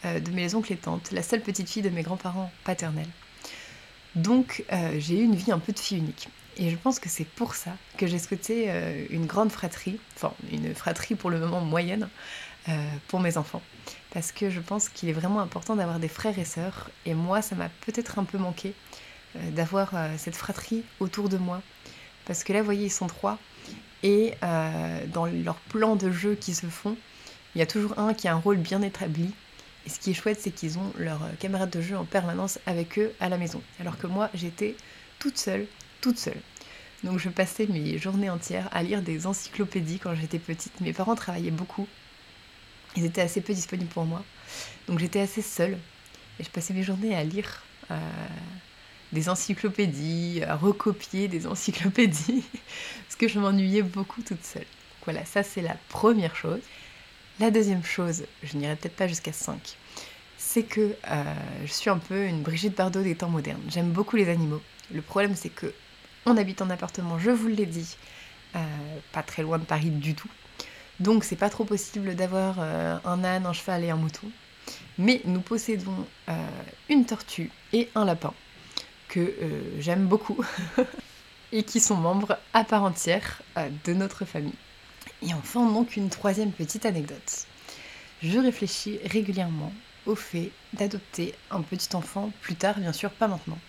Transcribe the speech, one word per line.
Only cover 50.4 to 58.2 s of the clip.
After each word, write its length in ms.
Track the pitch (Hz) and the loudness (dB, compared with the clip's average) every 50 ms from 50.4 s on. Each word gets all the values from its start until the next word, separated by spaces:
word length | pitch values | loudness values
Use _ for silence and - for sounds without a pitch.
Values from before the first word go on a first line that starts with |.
| 156 156 | 0 0
à 80 | 156 | 0
recopier 720 | 151 160 196 202 202 - 220 196 202 - - - 190 202 202 | 4 4 4 4 4 2 0 0 0 -4 -4 0 0 0 2
des 200 | 180 165 170 - | 0 -2 -2 -2
encyclopédies, 960 | - 175 - - - - 165 196 190 - 240 208 156 151 151 - 233 262 - - - - - - - | -4 -2 0 -2 -2 2 2 2 6 8 6 6 6 2 2 2 2 2 2 0 -10 -16 -14 -12 -12
<laughs> 300 | - - - - - - | -12 -10 -10 -12 -14 -12
parce 100 | - - - | -14 0 2
que 100 | 233 226 | 2 4
je 120 | 190 208 | 4 4
m'ennuyais 420 | 202 196 196 196 190 190 190 214 | 4 6 6 6 6 6 6 4
beaucoup 400 | 208 180 180 196 196 190 - - | 4 2 0 -4 -4 -4 -6 -10
toute 220 | 226 - 196 165 - | -6 -6 -8 -8 -8
seule. 220 | - - 160 - - - - - - - - - | -12 -12 -12 -12 -12 -16 -20 -20 -20 -20 -10 -6
Voilà, 200 | - 160 156 - | -6 -4 -4 -6
ça 180 | 170 - 202 202 | -2 0 0 0
c'est 180 | 202 - 196 | 0 -2 -4
la 140 | 170 165 160 165 - - | -2 -2 -4 -6 -8 -12
première 460 | - - - 220 233 220 180 160 - | -4 6 6 8 8 8 4 2 0
chose. 260 | - - 165 165 240 - - - - - - - - - - - - - - - - | -2 -2 -2 -2 -2 -4 -10 -18 -18 -18 -18 -20 -20 -20 -20 -20 -20 -20 -20 -2 2
La 120 | 208 226 | 4 6
deuxième 320 | 208 226 214 202 196 180 165 | 6 6 6 6 4 2 2
chose, 420 | - - - 180 170 165 175 | 0 0 0 0 0 0 -2